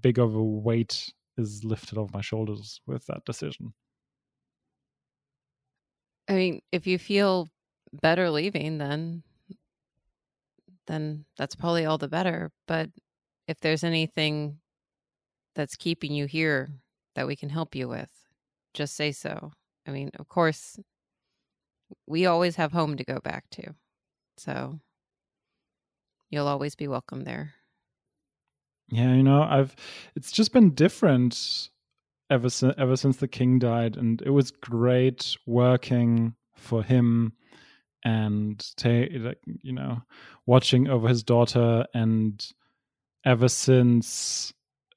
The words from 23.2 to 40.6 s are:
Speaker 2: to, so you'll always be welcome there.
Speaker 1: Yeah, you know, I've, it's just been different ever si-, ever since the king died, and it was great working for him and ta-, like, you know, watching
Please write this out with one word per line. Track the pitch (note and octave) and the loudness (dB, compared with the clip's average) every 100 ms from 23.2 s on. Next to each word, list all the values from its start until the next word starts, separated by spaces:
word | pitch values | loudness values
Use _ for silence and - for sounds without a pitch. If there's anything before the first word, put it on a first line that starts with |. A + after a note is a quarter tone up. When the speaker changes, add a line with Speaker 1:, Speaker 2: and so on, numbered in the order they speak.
| - - - | -8 -10 -12
Speaker 2:
to, | - - - _ _ _ _ _ - | -18 -20 -20 _ _ _ _ _ -16
so | - C3+ C3 D3+ _ _ _ _ _ _ _ _ _ _ _ _ _ _ _ | -10 -10 -10 -14 _ _ _ _ _ _ _ _ _ _ _ _ _ _ _
you'll | D3 C#3+ | -4 -2
always | C#3 D3 - | -2 -6 -8
be | C#3+ | -8
welcome | B2+ - C3 | -8 -8 -12
there. | C3 B2 D3 - _ _ _ _ _ _ _ _ _ _ _ _ - | -10 -10 -12 -16 _ _ _ _ _ _ _ _ _ _ _ _ -6
Speaker 1:
Yeah, | A2+ B2 | 0 4
you | B2+ | 6
know, | C3+ C#3+ | 6 6
I've, | D#3+ C#3 C3+ - - - - | 4 2 2 -4 -20 -20 -16
it's | - - | -14 -4
just | - A3 | -2 2
been | B3+ G3+ | 6 6
different | C3+ E3 - F#3+ B2+ B2 - - - - _ _ _ _ _ - | 6 2 4 2 4 2 -2 -6 -8 -12 _ _ _ _ _ -2
ever | C3+ B2 | 0 0
si-, | - C3 - | 0 0 2
ever | C3 B2+ | 0 2
since | C#3 C3 | 2 0
the | C#3 | -2
king | - B2+ B2+ | 0 2 4
died, | A#2+ A#2 A#2 G#2+ | 4 2 -2 -2
and | A#2 A2+ | -2 0
it | C3 | 2
was | C#3 C3 | 2 2
great | - - A#2 B2 B2+ C3 B2 - - - | -4 -6 0 2 4 2 0 -6 -8 0
working | A#2+ B2 B2+ - B2 A#2 A#2 A#2 - _ | 4 4 4 2 2 4 2 0 -4 _
for | _ - A2+ | _ -4 -2
him | G#2+ B2+ A#2+ A#2 A2+ - _ - _ _ _ _ | 2 4 4 2 0 -6 _ -20 _ _ _ _
and | A#2 A2 G#2+ G#2 G#2+ G#2 - - | -2 0 0 -2 -2 -6 -12 -2
ta-, | A#2+ A#2 C3 | 2 2 0
like, | D3 A#2 - - - | -4 -8 -10 -12 -12
you | C3+ | -10
know, | C3 C3+ A#2+ - - - - - | -8 -6 -8 -10 -20 -20 -6 6
watching | B2+ | 6